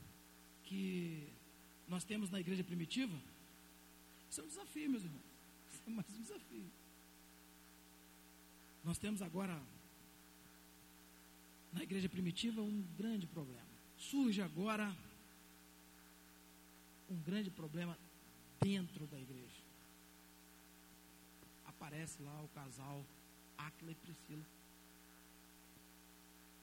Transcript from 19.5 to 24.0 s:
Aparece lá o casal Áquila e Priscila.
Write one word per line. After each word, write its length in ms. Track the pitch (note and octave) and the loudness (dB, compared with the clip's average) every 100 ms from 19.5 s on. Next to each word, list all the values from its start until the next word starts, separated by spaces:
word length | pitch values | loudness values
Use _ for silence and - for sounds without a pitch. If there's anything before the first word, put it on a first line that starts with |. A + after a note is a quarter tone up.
| - - - - - - - - - - - - - - - - - - - - - - | -12 -14 -18 -18 -18 -18 -18 -18 -18 -18 -18 -18 -18 -16 -16 -18 -18 -18 -16 -16 -14 -12
Aparece 560 | - D3+ D3+ D#3+ - | -6 -2 0 -2 -2
lá 200 | C#3+ D3+ | -4 -4
o 60 | D3+ | -4
casal 560 | D3+ C#3 A#2+ C3+ C#3+ C3 - - - - - | -6 -6 -6 -2 -2 -4 -10 -16 -16 -12 -4
Áquila 340 | D3+ - E3 | -4 -4 -6
e 40 | |
Priscila. 480 | D#3+ | -6